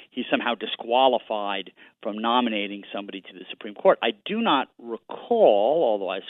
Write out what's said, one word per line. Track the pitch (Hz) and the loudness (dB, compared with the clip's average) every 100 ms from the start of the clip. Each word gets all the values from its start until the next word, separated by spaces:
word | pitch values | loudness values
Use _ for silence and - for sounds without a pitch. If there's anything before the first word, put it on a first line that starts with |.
| - | -16
he's | - 120 | -12 -4
somehow | 135 120 | -4 -2
disqualified | 113 110 - 113 120 131 120 - 107 101 98 90 - - _ | -6 -6 -10 -2 2 2 2 -2 -6 -4 -6 -8 -16 -20 _
from | 110 104 | -8 -4
nominating | 117 120 120 107 101 101 98 | 0 0 0 -2 -6 -8 -12
somebody | - 98 95 | -12 -12 -14
to | - | -16
the | 95 92 | -18 -16
Supreme | - 110 | -14 -14
Court. | 101 190 - | 0 2 4
I | 117 113 - | 2 -2 -4
do | 208 | -2
not | 226 143 - - | 0 0 0 -8
recall, | 120 113 - - - 233 180 104 110 160 | -12 -12 -10 -10 0 6 8 8 4 4
although | 131 107 92 | 2 2 0
I | 95 - | -4 -8